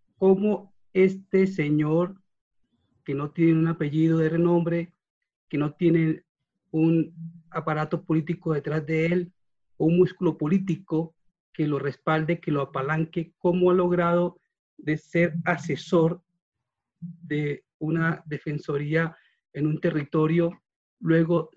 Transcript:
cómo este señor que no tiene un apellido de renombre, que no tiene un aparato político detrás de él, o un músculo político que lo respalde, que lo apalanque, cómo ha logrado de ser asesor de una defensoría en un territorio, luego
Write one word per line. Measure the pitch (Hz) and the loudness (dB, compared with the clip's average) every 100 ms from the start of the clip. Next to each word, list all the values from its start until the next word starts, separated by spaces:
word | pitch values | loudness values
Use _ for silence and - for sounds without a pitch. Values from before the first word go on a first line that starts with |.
| _ _ | _ _
cómo | 190 190 208 208 - _ _ | 2 4 2 -2 -6 _ _
este | 190 190 190 - 190 190 | 2 2 0 -2 0 0
señor | 175 147 151 151 165 180 190 _ _ _ _ _ _ _ _ | 0 0 0 0 0 -2 -8 _ _ _ _ _ _ _ _
que | - | -8
no | 139 147 | -6 -6
tiene | - 165 160 | 0 2 4
un | 160 | 2
apellido | 165 151 156 160 160 | -2 -2 0 2 2
de | 156 | 2
renombre, | 165 170 175 165 170 170 _ _ _ _ _ _ | 2 2 2 0 -4 -6 _ _ _ _ _ _
que | 143 | -4
no | 147 | -4
tiene | - 175 165 160 156 _ _ _ _ _ | 0 2 4 2 -2 _ _ _ _ _
un | 160 165 165 - - - - _ | 0 2 2 0 -6 -16 -18 _
aparato | 123 156 156 156 165 | -8 -4 -4 -2 -4
político | - 160 151 165 165 | 0 -2 -2 -4 -4
detrás | 147 147 156 147 | -4 -4 -6 -2
de | 160 165 | -2 0
él, | 180 175 _ _ _ _ - | 0 -2 _ _ _ _ -2
o | 156 | 2
un | 175 | 4
músculo | 180 - 175 156 | 2 0 -2 0
político | 151 190 190 160 - 160 165 _ _ _ _ | 0 0 0 -6 -4 -6 -6 _ _ _ _
que | - 151 | -4 -2
lo | 143 | -2
respalde, | 139 - 165 156 156 170 | -4 -6 -2 0 0 -4
que | - | -2
lo | 147 | -4
apalanque, | 135 139 135 156 160 170 160 _ | -4 -6 -4 -2 -4 -6 -10 _
cómo | 180 180 180 | -2 2 4
ha | |
logrado | 180 180 175 170 175 175 - _ _ _ - | 4 2 2 2 2 0 -6 _ _ _ -10
de | 151 156 | -6 -6
ser | - 170 170 165 | -2 0 0 -2
asesor | 175 175 160 135 - 175 160 - _ _ _ _ _ _ _ _ | -4 -4 -4 -8 0 2 2 -2 _ _ _ _ _ _ _ _
de | 170 - 156 147 147 143 _ - | -18 -16 -8 -4 -4 -6 _ -10
una | 156 165 165 - 151 | -4 -2 -2 -4 -8
defensoría | 147 156 147 - 143 147 156 165 - _ _ _ | -10 -8 -8 -6 -6 -2 -2 -2 -6 _ _ _
en | - 151 | -4 -2
un | 156 | -2
territorio, | 175 151 139 160 156 165 170 - _ _ _ _ | -2 -2 -2 0 2 2 0 -4 _ _ _ _
luego | 165 165 165 170 - | 2 2 2 0 -2